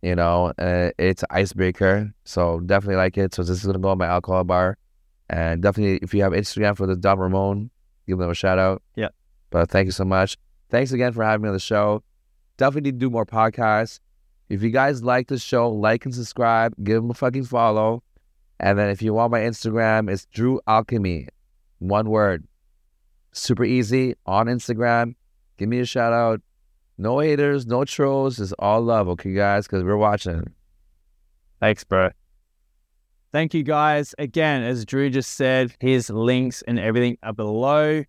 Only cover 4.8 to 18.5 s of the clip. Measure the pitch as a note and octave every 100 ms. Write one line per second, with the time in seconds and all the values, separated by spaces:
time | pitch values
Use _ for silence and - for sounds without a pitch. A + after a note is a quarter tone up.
4.8 | _ _ _ _ _ E2 E2 E2 G2 G2+
5.8 | G#2 F#2+ F#2+ G#2 G2 F2+ G2+ - G#2 G2+
6.8 | F#2+ F#2 G2 G2 F#2 F#2+ G2 G2+ A2 _
7.8 | _ _ - F#2 F2 E2+ F#2+ F#2 F#2+ F#2+
8.8 | _ - A2 _ _ _ _ E2+ E2 G2+
9.8 | F#2+ F#2 F#2+ F#2+ F#2+ - _ _ _ A#2+
10.8 | C3 B2+ B2 A2+ G#2+ G#2+ G#2+ F#2+ - G#2+
11.8 | G#2 G#2 _ _ _ _ _ _ C3+ C#3+
12.8 | C#3 B2+ C3 A#2 G#2+ A2+ A2+ G#2+ A2+ G#2+
13.8 | A2 - _ _ _ _ _ G2 A2 A#2+
14.8 | C#3 C3+ A#2+ B2 B2+ C3+ - B2+ A#2+ G#2+
15.8 | G#2+ A#2+ C3+ B2 A#2 - A#2 A2+ A#2 A2
16.8 | G2+ A2 A#2 A#2+ B2+ C3 B2+ B2 A#2 G#2+
17.8 | A2 A#2 _ _ _ _ _